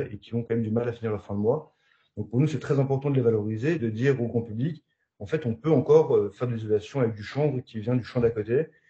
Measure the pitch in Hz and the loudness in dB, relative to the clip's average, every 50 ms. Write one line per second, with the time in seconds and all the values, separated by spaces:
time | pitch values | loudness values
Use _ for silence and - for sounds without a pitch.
0 | - - 101 - - - 117 117 117 - 117 117 113 110 110 117 120 120 110 - | -2 -4 -8 -14 -10 -6 -6 -4 -2 -2 -2 -2 0 0 0 0 -2 -2 -4 -4
1 | 113 110 107 95 - - 101 101 104 113 139 156 - - _ _ _ _ _ _ | -4 -4 -4 -4 -6 -6 -4 -2 0 0 0 -2 -4 -10 _ _ _ _ _ _
2 | _ _ - - 107 - - 127 156 151 151 131 - - 143 139 131 131 135 135 | _ _ -10 -10 -8 -2 2 2 2 2 0 -2 -2 0 2 2 2 2 0 0
3 | 139 143 135 131 117 117 113 107 104 110 110 110 123 156 170 147 117 113 107 110 | 0 0 2 2 4 4 2 2 0 -2 -4 -2 -2 -2 0 0 -2 -4 -2 0
4 | 131 139 135 120 117 113 117 117 - - 104 113 135 175 156 - _ _ _ _ | 2 2 2 2 0 -2 -2 -2 -2 -4 -4 -4 -4 -4 -4 -8 _ _ _ _
5 | _ _ _ - 104 - 156 156 - 117 113 - - 160 156 127 - 143 147 160 | _ _ _ -14 -8 -4 -4 -4 -2 -2 -4 -2 0 2 2 4 6 6 6 6
6 | 151 131 120 107 101 101 - - 127 120 117 113 110 107 107 104 - - - 139 | 6 6 4 2 2 0 -2 -4 -4 -4 -4 -4 -2 0 0 0 0 -2 -2 0
7 | 123 110 107 101 104 - - 135 151 147 127 127 - - - 110 104 120 127 123 | 0 0 -2 -6 -10 -6 -2 0 0 0 0 -2 -6 -8 -10 -6 -2 0 0 -2
8 | 107 - - 123 120 113 117 110 101 110 120 147 160 - _ _ _ | -2 -2 -2 0 0 0 0 0 -2 0 0 0 0 -2 _ _ _